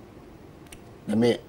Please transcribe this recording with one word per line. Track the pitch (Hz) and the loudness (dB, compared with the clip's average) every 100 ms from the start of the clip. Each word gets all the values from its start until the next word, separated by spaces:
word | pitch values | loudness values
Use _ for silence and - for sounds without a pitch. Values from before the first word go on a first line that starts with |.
| - - - - - - - - - - | -20 -20 -20 -20 -20 -20 -20 -20 -20 -16
දැන් | - 107 | -4 2
මේ | 120 - | 2 0